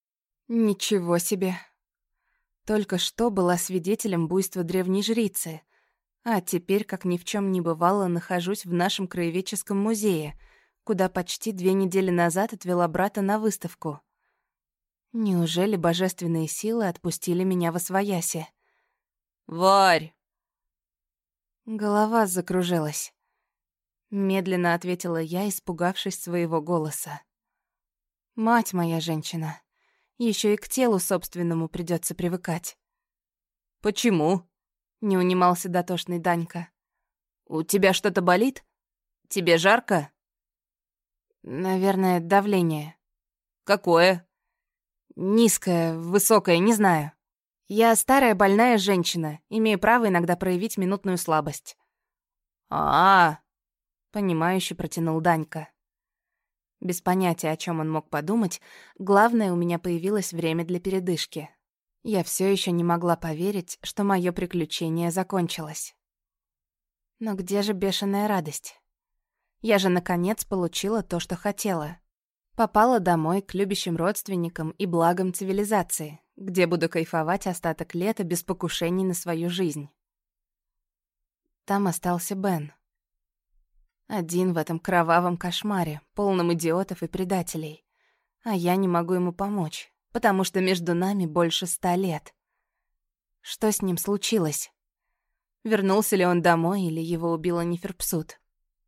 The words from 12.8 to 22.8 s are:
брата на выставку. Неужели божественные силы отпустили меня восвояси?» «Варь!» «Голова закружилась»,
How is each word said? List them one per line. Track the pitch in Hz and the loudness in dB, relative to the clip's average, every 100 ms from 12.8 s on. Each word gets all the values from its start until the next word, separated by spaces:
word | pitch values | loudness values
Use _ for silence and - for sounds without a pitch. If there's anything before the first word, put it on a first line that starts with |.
| 175 | 0
брата | 175 196 208 | 0 -2 0
на | 196 214 | 0 0
выставку. | 220 - 175 - 160 143 _ _ _ _ _ _ _ _ _ _ _ | 0 -4 -10 -10 -10 -10 _ _ _ _ _ _ _ _ _ _ _
Неужели | 233 214 175 165 170 202 202 | -2 0 2 0 0 0 2
божественные | 165 175 190 - 170 165 160 | 0 2 -2 -2 -2 -2 -2
силы | - 214 233 196 | -4 -4 -2 -2
отпустили | 170 175 - - 175 190 | -4 -6 -6 -2 0 0
меня | 180 170 | 0 0
восвояси?» | 170 170 190 202 180 - 165 160 _ _ _ _ _ _ _ _ _ - | -2 -2 -2 0 -2 -4 -6 -10 _ _ _ _ _ _ _ _ _ -12
«Варь!» | 165 190 196 190 165 160 _ _ _ _ _ _ _ _ _ _ _ _ _ _ _ - | 0 4 6 6 4 0 _ _ _ _ _ _ _ _ _ _ _ _ _ _ _ -10
«Голова | 220 208 208 214 226 202 | -4 0 2 4 2 2
закружилась», | 180 180 185 175 170 | 0 -2 0 2 0